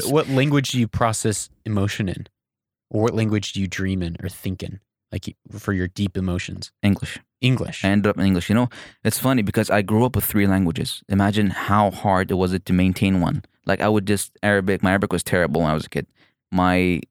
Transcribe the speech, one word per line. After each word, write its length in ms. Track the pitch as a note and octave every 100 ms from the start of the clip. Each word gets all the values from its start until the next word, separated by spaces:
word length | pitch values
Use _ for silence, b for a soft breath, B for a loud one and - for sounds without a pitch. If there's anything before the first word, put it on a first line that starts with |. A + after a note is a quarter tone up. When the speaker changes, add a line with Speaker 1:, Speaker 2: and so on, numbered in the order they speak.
Speaker 1:
'cause 40 | -
Speaker 2:
what 180 | D3 C#3
language 420 | C3 C#3+ C#3+ B2+
do 80 | B2+
you 100 | A2+
process 640 | - A#2 G#2+ A2+ G#2 - _
emotion 440 | A2+ G2+ G2+ - F#2+
in? 180 | - - _ _ _ _ _ -
Or 120 | G#2+
what 120 | A2+
language 380 | G#2 A2 G#2+ -
do 80 | G2+
you 60 | F#2+
dream 320 | - F#2+ F#2+
in 140 | F2 E2
or 60 | F#2+
think 340 | - G2+ F2+
in? 180 | - G2+ _ _ _
Like, 120 | A2 -
y-, 320 | - - G#2
for 140 | -
your 140 | F#2+ F2+
deep 280 | - G2 F#2+
emotions? 560 | F#2 F2+ - F#2 - _
Speaker 1:
English. 360 | G2+ F#2+ - - - _
Speaker 2:
English. 440 | B2+ B2 - -
Speaker 1:
I 40 | G2
ended 200 | G2+ G2+
up 60 | G2
in 80 |
English. 240 | F#2+ F2+ -
You 60 |
know, 140 | A2 B2 B B B
it's 140 | A2+ -
funny 240 | C3 C3
because 260 | G2 A2+ G#2+
I 120 | G#2
grew 220 | G2 A2 A#2+
up 80 | G2+
with 80 |
three 220 | - G#2+ G2
languages. 560 | F#2+ F2 D#2+ - - -
Imagine 420 | G2 G2+ G#2 G2+
how 400 | - - G#2 G2+
hard 400 | - G#2 F#2 F#2+
it 40 | F#2
was 160 | F#2
it 100 | F#2 -
to 60 |
maintain 480 | F2+ F#2 F#2 G2 F#2+
one. 220 | E2+ G2 - _ -
Like, 140 | F#2+
I 60 | G#2+
would 180 | G#2+ G2
just, 240 | G2+ - _
Arabic, 400 | G#2 G2+ F#2+ F#2
my 80 | F#2+
Arabic 200 | G2 G2+
was 120 | F2
terrible 360 | - F#2 D#2+ D#2
when 80 | D#2+
I 40 |
was 100 | D#2 -
a 20 |
kid. 160 | - - b b b _
My 480 | F#2 F2+ F#2 F2+ E2+ -